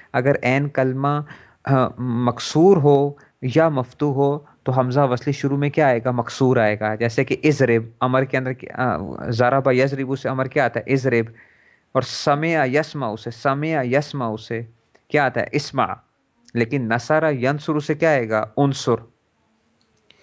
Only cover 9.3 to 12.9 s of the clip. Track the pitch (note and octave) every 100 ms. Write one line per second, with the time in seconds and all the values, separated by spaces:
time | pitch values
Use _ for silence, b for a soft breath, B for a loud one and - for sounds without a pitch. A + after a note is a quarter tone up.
9.3 | A2+ B2 C3+ C3+ B2+ C3+ C3+ C3 C3+ B2+
10.3 | C3 B2+ D3 A#2+ - - C3+ C3 A#2 A2+
11.3 | b b b b b b C3+ C3 - D3+
12.3 | C#3+ D#3+ E3 C3 C#3+ D#3